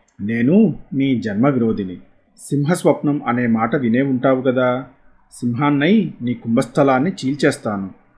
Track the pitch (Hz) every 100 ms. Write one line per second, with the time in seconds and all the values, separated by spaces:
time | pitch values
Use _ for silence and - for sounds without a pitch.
0 | _ - 101 117 120 190 208 123 - 139
1 | 135 120 107 101 135 127 113 101 92 90
2 | - _ _ - - 143 143 175 165 139
3 | 151 143 123 123 120 113 113 160 120 120
4 | 139 127 135 131 131 123 127 127 135 _
5 | _ _ _ - 120 120 147 143 151 220
6 | 165 - 120 113 117 113 135 - 139 131
7 | 165 - 131 139 151 131 117 101 95 -
8 | _